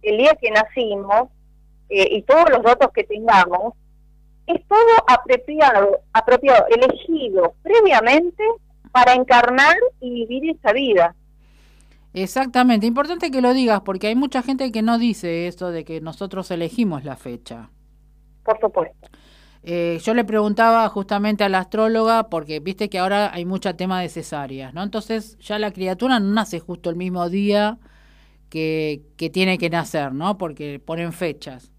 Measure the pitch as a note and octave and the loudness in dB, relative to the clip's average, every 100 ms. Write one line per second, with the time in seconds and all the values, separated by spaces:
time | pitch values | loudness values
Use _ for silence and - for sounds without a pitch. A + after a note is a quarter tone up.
0 | G#3+ G#3+ C4+ D4+ A#3 G#3+ G#3+ - A3+ G3+ | -2 2 2 2 0 0 -2 -4 -6 -6
1 | G3 G#3+ B3+ _ _ _ _ _ _ G3 | 0 0 0 _ _ _ _ _ _ 0
2 | F#3+ G#3+ - D4 E4+ B3+ A3 B3 - - | 0 -2 4 4 6 4 4 4 2 0
3 | - G#3 A3+ G3+ F3 F3+ A3 - _ _ | -6 -4 2 4 4 0 -4 -10 _ _
4 | _ _ _ _ - E4+ _ G#4 A#4 A4+ | _ _ _ _ -6 -6 _ 4 6 6
5 | - B3 - B3 B3+ D4+ C#4 A3 G3+ G3 | 6 2 4 -2 -2 2 4 6 2 0
6 | _ A3+ A3+ B3 C4+ B3 - A#3 C4 - | _ 0 2 2 6 6 6 4 2 0
7 | - D#4+ B3+ F#3+ F3 - E4 A4+ G4+ C#4 | -4 -4 -2 0 0 -2 2 4 6 4
8 | A3+ C#4+ F4 - G#4+ A4+ _ _ - B3+ | 4 2 2 -2 -2 -2 _ _ -2 4
9 | B3 B3+ B3+ A#3+ A#3+ B3+ C#4+ F4+ B4 - | 6 4 4 4 4 4 4 4 0 -2
10 | B3+ A#3+ A3+ B3+ D#4 D#4 A#3+ A3+ C4+ G3 | -10 -8 -6 -6 -6 -4 -2 0 2 2
11 | E3+ F3 _ _ _ _ _ _ _ _ | 2 -2 _ _ _ _ _ _ _ _
12 | _ F#3 F#3+ - C4+ B3 B3+ A3+ A3 A#3+ | _ -8 -6 -4 -2 2 2 2 0 -2
13 | D4 E4+ E4+ C4 B3 C4 B3 G3+ G3 F#3+ | -2 -4 -4 0 0 2 2 0 -2 -4
14 | G#3 A#3 C#4 B3+ B3 C4+ C4 A3+ A3 A#3 | -2 -2 -2 -4 -4 -6 -4 -2 0 0
15 | A#3+ G#3 F3 E3 F3 F3 F3+ E3 D#3+ D#3+ | 0 -2 -4 -4 -6 -8 -8 -8 -10 -12
16 | D#3+ D#3 G3 F#3+ F3+ F3 E3+ - A3 D3+ | -12 -12 -12 -10 -8 -6 -6 -2 -4 -4
17 | C#3+ B2+ C3 A#2+ - A#2 A2 _ _ _ | -10 -14 -14 -16 -16 -20 -20 _ _ _
18 | _ _ _ _ - A3 G#3+ - E3 _ | _ _ _ _ -4 -2 -2 -4 -6 _
19 | - _ _ _ _ _ E3+ F3 E3+ E3 | -20 _ _ _ _ _ -10 -6 -4 -4
20 | E3+ A#3 G#3+ G#3+ G#3 G#3 A3+ A3+ A3 G#3 | -4 -2 -2 -2 -2 2 2 4 0 -4
21 | F#3+ G3+ G#3 G#3 G3+ F#3+ F3+ G#3+ A3 A3+ | -6 -4 -2 -2 -2 -2 -4 -2 -2 0
22 | A3+ A3+ A3 E3 D3 D#3 D#3 G3 G#3 G3 | 0 0 -2 -6 -8 -10 -10 -8 -8 -4
23 | F#3 G3+ G#3 F3 F3 F#3+ F#3+ F3+ F#3 F#3 | -2 -2 -2 -4 -8 -6 -6 -6 -6 -4
24 | F3 E3+ D#3 D3+ C#3 C3+ C3 C#3+ G3+ A3 | -6 -10 -12 -12 -10 -14 -14 -12 -8 -10
25 | G#3 A3+ G#3+ _ - G#3+ G#3+ F#3 F#3 F#3 | -8 -8 -8 _ -10 -8 -6 -6 -6 -4
26 | B3+ B3+ G3 G#3+ G3+ G3+ F3+ E3+ F3 E3+ | -2 0 0 -2 -4 -8 -12 -10 -8 -6
27 | F3+ F3+ F3 F#3+ G3+ G3+ G#3 A#3 _ _ | -6 -6 -4 -2 0 0 -2 -6 _ _
28 | _ _ _ _ _ D#3+ D#3 D#3+ D#3 D3 | _ _ _ _ _ -8 -6 -4 -6 -8
29 | _ _ D#3+ E3+ F#3+ F#3 E3+ E3 D#3+ D#3+ | _ _ -8 -4 -2 -2 -2 -4 -4 -6
30 | C#3+ C3 F3+ G3+ F3 C3+ D3 C#3+ - E3 | -6 -6 -6 -6 -8 -10 -14 -14 -12 -8
31 | E3+ E3 F3+ D3 - B2+ _ | -8 -6 -8 -8 -16 -18 _